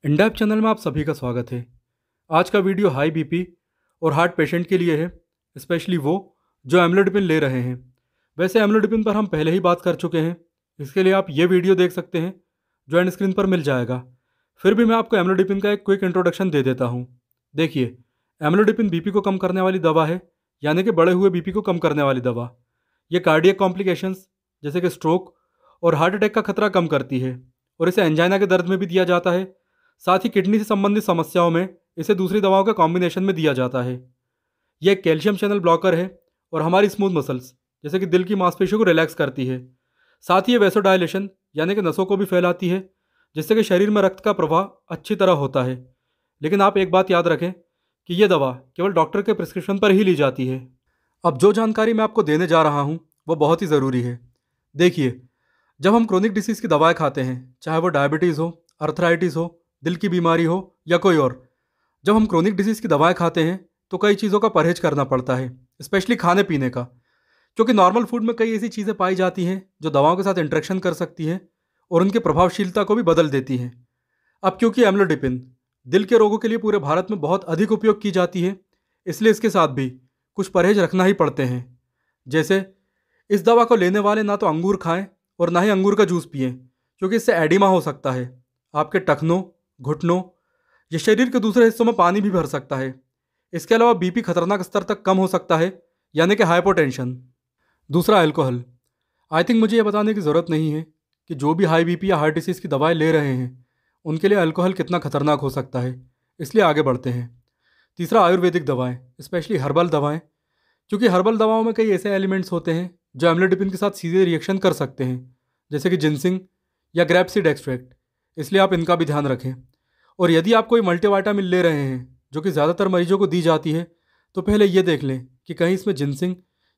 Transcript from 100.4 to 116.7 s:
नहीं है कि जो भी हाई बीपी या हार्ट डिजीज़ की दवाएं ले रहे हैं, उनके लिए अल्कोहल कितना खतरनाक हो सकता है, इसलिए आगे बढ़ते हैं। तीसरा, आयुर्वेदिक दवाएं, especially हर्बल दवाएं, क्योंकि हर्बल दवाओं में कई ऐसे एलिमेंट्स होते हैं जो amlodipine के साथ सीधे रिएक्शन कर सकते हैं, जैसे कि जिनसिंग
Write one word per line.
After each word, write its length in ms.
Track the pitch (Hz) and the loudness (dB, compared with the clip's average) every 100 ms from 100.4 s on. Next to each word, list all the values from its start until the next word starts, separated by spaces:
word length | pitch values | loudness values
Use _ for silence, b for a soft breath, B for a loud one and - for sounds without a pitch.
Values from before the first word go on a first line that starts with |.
| 170 | 0
नहीं 220 | 160 160 | -2 -2
है 140 | 151 160 _ _ _ _ | -6 -10 _ _ _ _
कि 60 | |
जो 180 | 147 143 | -4 -2
भी 120 | 160 | 0
हाई 200 | 180 165 | 2 2
बीपी 240 | 170 170 190 | 0 -2 -2
या 60 | 165 | 0
हार्ट 180 | 156 | 0
डिजीज़ 260 | 160 165 175 | -2 -6 -8
की 60 | 160 | -4
दवाएं 260 | 139 156 | 0 0
ले 160 | 165 160 | 2 2
रहे 220 | 160 143 | 2 0
हैं, 320 | 127 123 - _ _ _ _ | -4 -6 -12 _ _ _ _
उनके 220 | 160 160 196 | -8 -2 2
लिए 100 | 202 | 2
अल्कोहल 360 | 165 180 180 | 2 0 -2
कितना 260 | 180 165 175 | -2 -4 -4
खतरनाक 400 | 147 143 147 143 | -4 -2 0 0
हो 100 | 143 | -2
सकता 300 | 135 131 127 | -6 -6 -6
है, 140 | 123 127 _ _ _ _ | -6 -8 _ _ _ _
इसलिए 240 | 143 220 | -2 2
आगे 180 | 180 151 | 2 2
बढ़ते 280 | 139 127 127 | 0 -2 -4
हैं। 180 | 120 120 _ _ _ _ _ _ - | -6 -8 _ _ _ _ _ _ -10
तीसरा, 220 | 170 220 | 0 2
आयुर्वेदिक 440 | 175 185 180 170 | 4 4 2 0
दवाएं, 320 | 143 127 127 123 - - | -2 -2 -4 -6 -14 -20
especially 380 | 143 175 160 185 | -8 -8 -4 -4
हर्बल 300 | 139 160 175 | 0 0 2
दवाएं, 300 | 151 147 156 _ _ _ _ _ _ _ | 0 -2 -4 _ _ _ _ _ _ _
क्योंकि 160 | 208 151 | 0 2
हर्बल 300 | 180 196 226 | 2 2 0
दवाओं 260 | 220 220 | 0 0
में 100 | 226 | -2
कई 180 | 220 220 | 0 0
ऐसे 240 | 185 208 | 0 -2
एलिमेंट्स 360 | 196 190 190 185 | -2 -2 -4 -4
होते 220 | 175 170 | -6 -4
हैं 160 | 165 180 _ _ | -4 -6 _ _
जो 180 | 127 170 | -2 0
amlodipine 380 | 165 190 185 196 | 2 2 0 -2
के 60 | 185 | -2
साथ 140 | 202 | -4
सीधे 300 | 202 165 180 | -4 -2 0
रिएक्शन 320 | 185 160 - 190 | 2 0 -4 0
कर 160 | 185 | 0
सकते 300 | 160 135 - | 0 -6 -6
हैं, 320 | 127 127 127 _ _ _ _ | -6 -6 -12 _ _ _ _
जैसे 180 | 147 175 | -4 -2
कि 80 | 175 | 0
जिनसिंग 420 | 151 147 180 185 185 _ _ | 0 0 -2 -4 -8 _ _